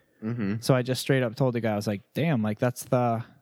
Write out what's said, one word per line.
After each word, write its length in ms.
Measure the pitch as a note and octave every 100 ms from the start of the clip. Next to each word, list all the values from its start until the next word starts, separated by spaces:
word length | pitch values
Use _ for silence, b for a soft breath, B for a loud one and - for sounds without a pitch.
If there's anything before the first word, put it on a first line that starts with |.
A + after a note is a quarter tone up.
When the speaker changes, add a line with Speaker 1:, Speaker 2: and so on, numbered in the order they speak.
| b _
Speaker 1:
Mm-hmm. 340 | A2 A#2+ G2 A2+
Speaker 2:
So 140 | -
I 80 | C3
just 180 | B2 B2+
straight 220 | - C3+
up 120 | B2 A2
told 180 | C3
the 60 | A#2
guy, 120 | A2
I 40 | G#2
was 100 | G#2
like, 160 | G2+ -
"Damn, 280 | - E3 C3
like, 160 | G#2+ G2+
that's 260 | B2 -
the, 400 | - B2+ A#2+ A2+ - -